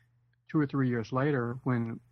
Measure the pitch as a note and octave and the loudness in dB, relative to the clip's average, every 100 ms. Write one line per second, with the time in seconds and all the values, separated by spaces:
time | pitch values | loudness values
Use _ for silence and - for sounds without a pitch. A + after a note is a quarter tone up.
0 | _ _ _ _ - D#3+ C#3+ C#3+ C3 A#2+ | _ _ _ _ -4 0 2 2 0 0
1 | G#2+ C3 C#3+ C#3+ A#2 B2+ C3 B2 A2+ A#2 | -2 0 2 2 0 -2 0 0 0 -6
2 | - | -8